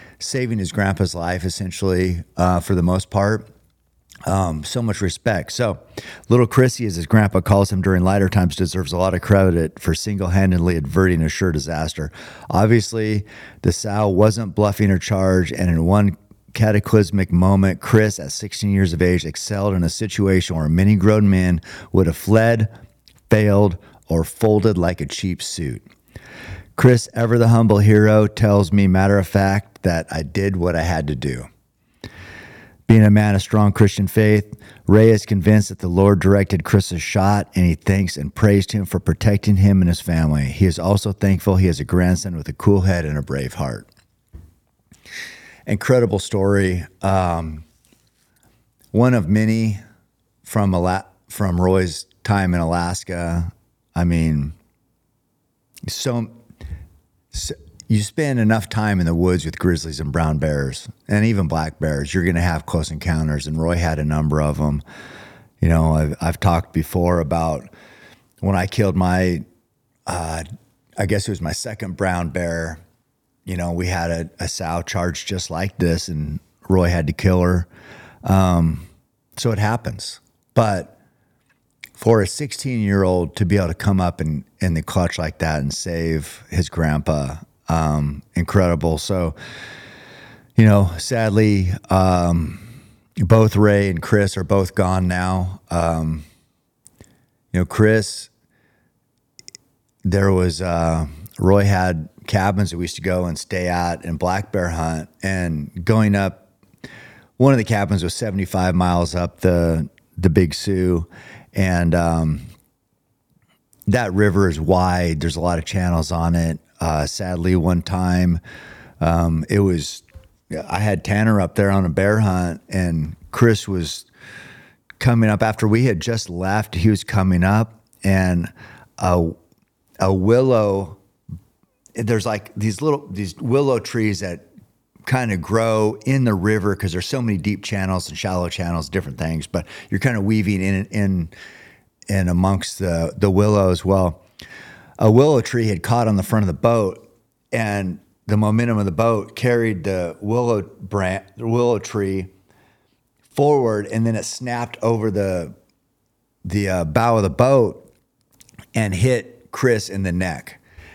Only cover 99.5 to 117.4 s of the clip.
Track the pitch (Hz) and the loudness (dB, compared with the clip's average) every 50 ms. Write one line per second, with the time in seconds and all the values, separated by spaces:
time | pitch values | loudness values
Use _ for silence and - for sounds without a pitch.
99.5 | - - _ _ _ _ _ _ _ _ - 95 92 98 98 98 95 92 90 90 | -20 -20 _ _ _ _ _ _ _ _ -2 0 0 2 4 4 4 2 2 0
100.5 | 78 78 95 90 85 85 82 82 82 82 78 71 73 78 - - _ - - 95 | -2 -4 -4 -4 -2 0 0 0 0 -2 -4 -6 -8 -14 -20 -16 _ 0 2 4
101.5 | 98 101 98 101 101 92 92 90 85 78 76 - _ _ - - - 104 92 101 | 4 4 4 2 2 2 0 0 -2 -4 -6 -10 _ _ -6 -4 -2 0 0 0
102.5 | 95 98 101 85 87 85 87 82 - - - 92 90 90 90 87 78 - - - | 0 0 -2 -2 -4 -6 -8 -8 -8 -6 -4 -4 -2 -2 -2 -4 -6 -8 -10 -8
103.5 | 101 92 90 90 87 87 87 87 85 - - 85 82 73 92 90 92 98 101 - | -6 -6 -4 -2 -2 -2 -2 -4 -4 -6 -8 -8 -6 -4 -2 -2 -2 -4 -4 -4
104.5 | - 98 87 85 85 80 80 82 80 80 80 - _ _ - 95 95 92 90 85 | -4 -4 -4 -2 -4 -4 -4 -4 -4 -6 -8 -12 _ _ -6 -4 -4 -4 -4 -4
105.5 | 80 76 71 - - 90 85 - 110 110 110 104 101 101 98 95 - - _ _ | -4 -6 -8 -10 -12 -4 0 2 2 4 4 2 2 2 0 -2 -4 -10 _ _
106.5 | _ _ _ _ _ _ - - - - - - - - _ _ _ - 127 139 | _ _ _ _ _ _ -20 -20 -20 -20 -20 -20 -20 -20 _ _ _ 2 4 4
107.5 | 135 120 104 - 117 101 101 78 104 87 85 87 - - 120 107 92 98 92 - | 4 4 2 0 -2 -2 0 0 0 -2 -2 -4 -4 -6 -6 -4 -4 -4 -4 -2
108.5 | - 92 90 92 85 90 90 90 87 87 85 78 87 90 87 85 - - - 92 | 0 0 0 2 2 2 2 2 2 0 0 -2 -2 -4 -4 -6 -4 -2 0 2
109.5 | 87 87 85 85 82 82 73 - - _ _ _ _ - 92 90 76 90 90 76 | 2 2 2 2 0 -2 -4 -6 -10 _ _ _ _ 0 0 2 4 4 2 2
110.5 | 73 - - 101 98 92 92 90 90 82 82 - - - - - - - - _ | -2 -6 -6 -4 -2 0 0 0 0 0 -2 -6 -12 -20 -20 -20 -20 -20 -20 _
111.5 | - - 95 92 90 87 87 85 85 85 85 85 82 80 80 80 76 67 - - | -4 -2 0 0 0 0 2 2 0 0 0 0 0 0 -2 -2 -4 -6 -8 -14
112.5 | - _ _ _ _ _ _ _ _ _ _ _ _ _ _ _ _ _ _ _ | -20 _ _ _ _ _ _ _ _ _ _ _ _ _ _ _ _ _ _ _
113.5 | _ _ _ _ _ _ _ - 101 123 117 95 92 101 104 104 85 101 98 90 | _ _ _ _ _ _ _ 0 0 0 0 -2 0 2 2 2 4 2 2 2
114.5 | 76 76 80 78 92 90 92 92 90 90 90 85 82 73 80 82 73 85 82 90 | 0 0 0 2 2 2 2 2 0 0 0 0 -2 -2 -2 -4 -4 -2 -2 -2
115.5 | 85 80 82 - - 95 90 90 85 82 78 76 87 82 82 85 85 85 82 82 | -2 -2 -4 -6 -4 -2 0 0 0 0 0 -2 -2 -2 0 0 0 0 0 -2
116.5 | 78 - _ _ _ - 82 82 78 76 73 71 - - 101 90 90 85 | -4 -6 _ _ _ -6 -4 -2 -2 -2 -4 -4 -6 -8 -8 -6 -6 -2